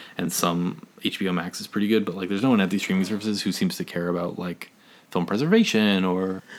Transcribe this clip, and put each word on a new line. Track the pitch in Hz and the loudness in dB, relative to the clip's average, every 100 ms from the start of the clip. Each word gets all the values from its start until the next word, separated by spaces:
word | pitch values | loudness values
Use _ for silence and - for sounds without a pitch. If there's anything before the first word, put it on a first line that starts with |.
| - - | -16 -6
and | 85 | -4
some | - 90 87 87 - - - | 0 0 2 -2 -4 -14 -6
H | 98 - | -6 -2
B | 95 | -2
O | |
Max | 90 87 - | -2 -4 -8
is | - | -6
pretty | 104 104 | -2 2
good, | 110 | 2
but, | 101 90 | 2 -4
like, | 92 | -4
there's | 98 | 0
no | 131 | 2
one | 113 | 4
at | 95 | 2
these | 98 | 0
streaming | - 95 | 0 0
services | 95 107 107 101 | 0 -2 -2 -2
who | 101 | -2
seems | 87 92 - | 0 -2 -2
to | |
care | 87 87 87 | -6 -4 -2
about, | 87 90 87 | -2 -4 -6
like, | 90 82 - _ - - - | -8 -8 -12 _ -20 -20 -6
film | 90 85 | -4 0
preservation | 104 151 220 220 110 107 98 | 0 4 4 6 4 4 4
or, | 92 92 95 95 - | 2 0 -2 -4 -10